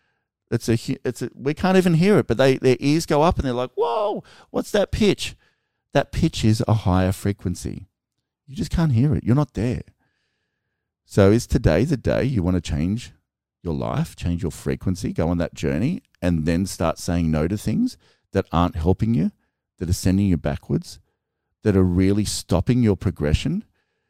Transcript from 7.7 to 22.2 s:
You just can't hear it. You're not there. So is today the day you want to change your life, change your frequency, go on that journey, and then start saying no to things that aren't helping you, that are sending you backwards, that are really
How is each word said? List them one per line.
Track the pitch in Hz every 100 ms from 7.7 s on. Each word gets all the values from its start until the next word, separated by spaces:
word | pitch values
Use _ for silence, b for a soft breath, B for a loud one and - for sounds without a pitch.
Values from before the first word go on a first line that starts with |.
| 50 - _ _ _ _ _ -
You | 139
just | 175
can't | - 160
hear | 113 147
it. | 123 87
You're | 127
not | 147 -
there. | 120 82 - _ _ _ _ _ _ _ _ _ _ _ _
So | - 98
is | 113 -
today | 143 107 80
the | 139 143
day | - 55
you | 131 127
want | 87 90
to |
change | - 71 85 110 - - _ _ _ _
your | 90
life, | 73 57 127 165 -
change | 87 85
your | 85
frequency, | - - 67 95 90 170
go | 196 82
on | 87
that | 82
journey, | - 76 71 127 185 - _
and | 90 85 78
then | 85 98
start | - 85 -
saying | - 85 82
no | 78 82
to | 104
things | - 165 247 - _ _ _
that | 98 -
aren't | 82 87 85
helping | 80 95 110
you, | 120 202 - _ _ _ _
that | 85
are |
sending | 92 95 95 101
you | 80
backwards, | 73 71 - 82 - - _ _ _ _ _ _
that | 110 95
are |
really | 92 87 95 101